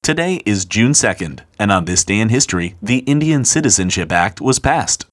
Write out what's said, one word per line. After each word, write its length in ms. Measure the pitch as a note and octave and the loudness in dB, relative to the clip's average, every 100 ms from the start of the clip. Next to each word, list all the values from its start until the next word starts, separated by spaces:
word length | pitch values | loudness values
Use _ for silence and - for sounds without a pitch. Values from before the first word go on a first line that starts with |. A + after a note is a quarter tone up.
| - | -2
Today 300 | D#3 F3 F#3 - | -2 -2 -2 -2
is 200 | G2+ F#2 | -2 -2
June 280 | G2+ A#2+ | 2 2
second, 520 | C#3+ A2+ F2+ E2 C2+ - _ | 4 0 -2 -6 -10 -18 _
and 140 | G#2 | 0
on 140 | F#2+ E2+ | 2 0
this 180 | F2+ | -2
day 160 | - G2+ | 0 0
in 80 | A2 | 2
history, 480 | B2 - F2+ F2 - | 2 0 -2 -4 -8
the 160 | G#2 B2+ | -2 -2
Indian 480 | B2+ C#3+ D#3 D3+ B2 | 2 0 2 2 2
Citizenship 680 | - B2+ G2 F#2 - E2+ | 2 2 2 0 -2 0
Act 300 | F2 F2 - | 0 0 -2
was 180 | C3 B2+ | -2 0
passed. 460 | C3+ D#3 G#2 - - | 2 0 -2 -6 -8